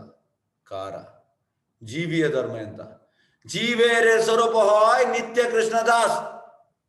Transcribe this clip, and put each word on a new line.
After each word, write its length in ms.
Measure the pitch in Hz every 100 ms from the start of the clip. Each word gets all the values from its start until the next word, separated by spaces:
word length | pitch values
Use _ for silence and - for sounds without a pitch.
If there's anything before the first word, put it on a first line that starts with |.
| - _ _ _ _ _ -
ಖಾರ, 260 | 98 98 90 - _ _ _ _ _ _ _
ಜೀವಿಯ 460 | 110 143 170 160 147
ಧರ್ಮ 280 | 131 113 110
ಎಂತ? 240 | 101 - - - _ _ _ _ -
ಜೀವೇರೆ 760 | 185 240 226 233 233 226 220
ಸ್ವರೂಪ 240 | 226 226 233
ಹೋಯ್ 640 | 220 202 214 226 254 233
ನಿತ್ಯ 420 | 233 226 233 226
ಕೃಷ್ಣದಾಸ್, 1000 | 226 220 226 226 233 208 - - - - _ _ _